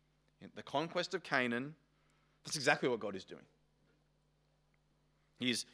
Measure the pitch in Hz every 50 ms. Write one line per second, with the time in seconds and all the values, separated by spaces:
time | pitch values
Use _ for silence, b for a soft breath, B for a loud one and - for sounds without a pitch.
0 | _ _ _ _ _ _ _ - 101 92 - 104 107 - - 139 156 160 - 175
1 | 175 - - 180 - - 151 135 123 123 117 120 131 147 156 - _ _ _ _
2 | _ _ _ _ _ _ _ _ - - - 156 131 143 143 135 - 139 120 110
3 | 107 104 98 95 - - - - - - _ _ _ _ _ _ _ _ _ _
4 | _ _ _ _ _ _ _ _ _ _ _ _ _ _ _ _ _ _ _ _
5 | _ _ _ _ _ _ _ - 123 127 117 104 - b